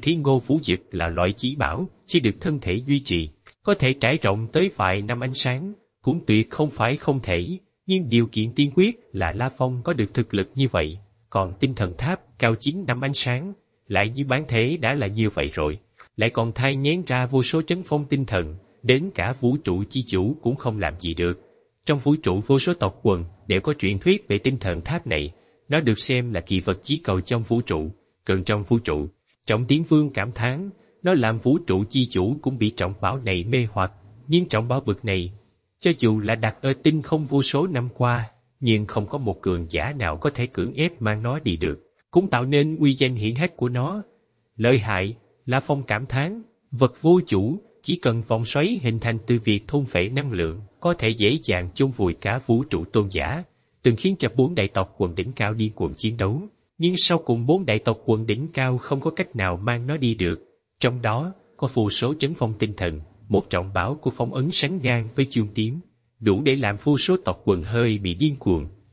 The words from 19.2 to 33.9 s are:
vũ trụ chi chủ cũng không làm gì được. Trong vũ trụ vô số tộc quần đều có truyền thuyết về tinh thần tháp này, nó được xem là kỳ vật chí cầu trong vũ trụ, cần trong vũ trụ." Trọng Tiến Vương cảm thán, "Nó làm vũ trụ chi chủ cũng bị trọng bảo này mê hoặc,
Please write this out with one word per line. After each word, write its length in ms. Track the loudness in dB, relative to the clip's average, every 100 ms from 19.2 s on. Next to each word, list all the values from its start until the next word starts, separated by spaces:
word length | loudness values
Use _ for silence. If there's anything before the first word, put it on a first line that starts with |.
| -4 0
vũ 160 | 0 0
trụ 280 | 0 -2
chi 200 | -2 -4 -2
chủ 300 | 0 0 -2
cũng 140 | -2 -2
không 220 | -4 -2
làm 140 | -4 -4
gì 160 | -6
được. 260 | -2 -2 -2 -8 _ _ _ -2
Trong 120 | 0
vũ 160 | 2 0
trụ 180 | 2 0 2
vô 120 | 2
số 160 | 2
tộc 260 | 0 -2 0
quần 200 | 0 0 -2 -10 -2
đều 140 | 0
có 140 | 0 -2
truyền 200 | -2 0
thuyết 300 | 2 2 2
về 100 | -2
tinh 200 | 0 -2
thần 220 | -2 -4
tháp 260 | -4 -6 -2
này, 240 | -4 -4 -10 _ _ -4
nó 120 | 0
được 180 | 2 0
xem 340 | 0 -2 -2
là 80 | -4
kỳ 200 | -2 0
vật 180 | 0 -2
chí 180 | -2 -4
cầu 160 | 0 -2
trong 220 | 0 -2
vũ 180 | 0 0
trụ, 300 | 0 -2 -4 -8 _ _
cần 200 | -2 0
trong 180 | 0 -2
vũ 160 | 2 0
trụ." 300 | 2 -2 -4 -10 _ _ -2
Trọng 180 | 0 2
Tiến 160 | 0
Vương 280 | 4 4 4
cảm 200 | -2 -6
thán, 380 | -2 -2 -2 -8 -14 _ _
"Nó 120 | 0
làm 240 | 2 2 2
vũ 200 | 2 2 2
trụ 180 | 0
chi 220 | 0 0 0
chủ 300 | 0 0 0
cũng 160 | -4 -2
bị 120 | -2
trọng 240 | 0 -4 -4
bảo 160 | -4 -2
này 200 | -2 -2
mê 220 | 0 0 0
hoặc, 200 | -2 -4